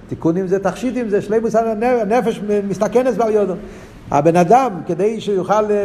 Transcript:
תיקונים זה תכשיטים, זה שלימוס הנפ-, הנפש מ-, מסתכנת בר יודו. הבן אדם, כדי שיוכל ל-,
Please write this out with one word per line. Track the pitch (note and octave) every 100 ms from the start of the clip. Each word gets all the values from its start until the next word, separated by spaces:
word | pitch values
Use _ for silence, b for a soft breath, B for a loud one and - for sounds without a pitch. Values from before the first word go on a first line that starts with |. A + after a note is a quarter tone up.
| -
תיקונים | B2+ E3 E3 F#3+
זה | G3
תכשיטים, | G3 F3 B3+ B3 A3+
זה | G3
שלימוס | - A3 A3+
הנפ-, | A3 A3+ G#3+ A#3+ B3
הנפש | G3+ A#3 A3+ A3
מ-, | G#3 G#3 G3+
מסתכנת | F#3 G#3 A#3 B3+ G3
בר | A3+
יודו. | G#3 G3 F3 - B B B B
הבן | C3+ D3+ E3+
אדם, | E3+ A#3 C4 F3+ D3
כדי | E3 G#3 A3+
שיוכל | - G3 F3+ G#3
ל-, | G#3+ G#3